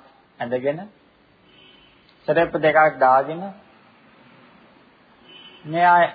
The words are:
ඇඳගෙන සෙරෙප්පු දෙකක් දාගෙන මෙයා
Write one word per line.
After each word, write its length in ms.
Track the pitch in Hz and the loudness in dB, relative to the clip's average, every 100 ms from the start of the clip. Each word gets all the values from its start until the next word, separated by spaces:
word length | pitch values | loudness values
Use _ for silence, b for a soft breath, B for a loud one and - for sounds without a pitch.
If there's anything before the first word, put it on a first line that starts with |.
| _ _ _ - | _ _ _ -14
ඇඳගෙන 400 | 120 127 135 160 208 _ _ _ _ _ _ _ - _ _ _ _ _ - | -8 -4 -4 -6 -12 _ _ _ _ _ _ _ -20 _ _ _ _ _ -4
සෙරෙප්පු 300 | 151 165 160 | -2 -2 -2
දෙකක් 380 | 156 151 156 | 0 2 0
දාගෙන 460 | 139 131 131 139 170 196 190 _ _ _ _ _ _ _ _ _ _ _ _ _ _ _ _ - - - - | 2 2 2 0 -8 -14 -18 _ _ _ _ _ _ _ _ _ _ _ _ _ _ _ _ -20 -20 -20 -20
මෙයා 380 | 151 160 175 175 170 | -8 0 4 4 2